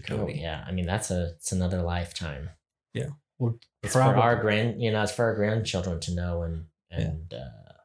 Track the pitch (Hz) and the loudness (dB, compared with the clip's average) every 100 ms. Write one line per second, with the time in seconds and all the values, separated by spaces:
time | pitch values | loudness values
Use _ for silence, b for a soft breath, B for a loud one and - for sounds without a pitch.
0 | - 107 101 - 82 78 - 92 87 107 | -4 -4 -2 -4 -6 -6 -4 -2 0 0
1 | - 90 82 - - 92 90 92 87 87 | 0 0 -2 -4 -4 0 0 0 0 -2
2 | 87 - 82 69 73 - _ _ _ 113 | -4 -6 -8 -8 -10 -14 _ _ _ -8
3 | 139 - _ - 117 113 _ _ - 131 | -8 -10 _ -4 -4 -4 _ _ 0 4
4 | 135 127 117 113 107 104 117 107 117 107 | 6 6 4 4 4 4 2 0 0 2
5 | 104 - 117 104 104 113 101 92 90 82 | 0 2 2 2 2 0 0 -2 -2 -4
6 | - 87 87 85 82 82 82 _ - 85 | -2 -2 -2 -2 -2 -6 -10 _ -10 -2
7 | 55 80 85 60 65 53 50 - | -2 -2 -8 -10 -12 -16 -20 -20